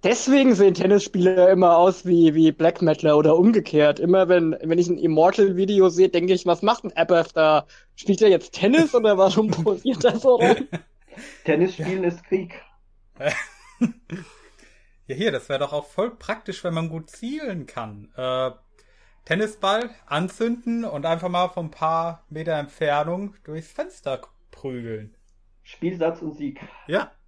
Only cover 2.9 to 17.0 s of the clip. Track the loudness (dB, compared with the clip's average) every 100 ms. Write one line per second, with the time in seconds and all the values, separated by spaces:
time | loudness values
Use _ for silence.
2.9 | 0 2 4 4 4 4 2 0 2 2
3.9 | 2 0 2 4 2 2 -4 -2 -2 0
4.9 | 0 0 2 2 4 0 2 0 2 2
5.9 | 4 2 2 0 -2 0 -2 0 -2 -4
6.9 | -4 0 0 0 0 2 2 -2 -20 _
7.9 | -14 -4 2 4 4 0 -4 0 2 2
8.9 | 2 2 4 2 2 -2 -2 -4 -4 -4
9.9 | -2 -2 0 2 2 4 2 -2 -12 _
10.9 | _ _ -20 -20 -12 -2 0 0 -2 -8
11.9 | -4 -4 -6 _ -6 -6 -16 -20 _ _
12.9 | _ _ _ -8 -6 -12 _ _ _ -6
13.9 | -6 _ -16 -16 _ _ _ _ _ _
14.9 | _ _ -6 -4 -4 -6 -6 -4 -8 -8
15.9 | -8 -8 -8 -10 -10 -10 -10 -8 -6 -8
16.9 | -10